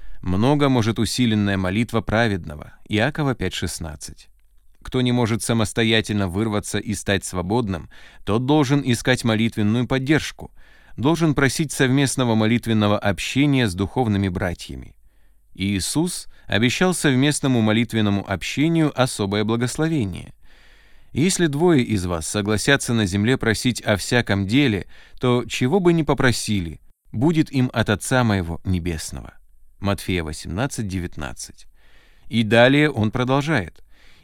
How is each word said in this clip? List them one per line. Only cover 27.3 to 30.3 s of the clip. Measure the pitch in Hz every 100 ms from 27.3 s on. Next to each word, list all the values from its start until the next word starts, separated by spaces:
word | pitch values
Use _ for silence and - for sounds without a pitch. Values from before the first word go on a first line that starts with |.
| 160 151
им | 135 127
от | 120 104
Отца | 101 - 131
моего | 117 101 85 82
Небесного». | - 92 85 80 - 65 - - - - - -
Матфея | 98 98 - 90
восемнадцать | 78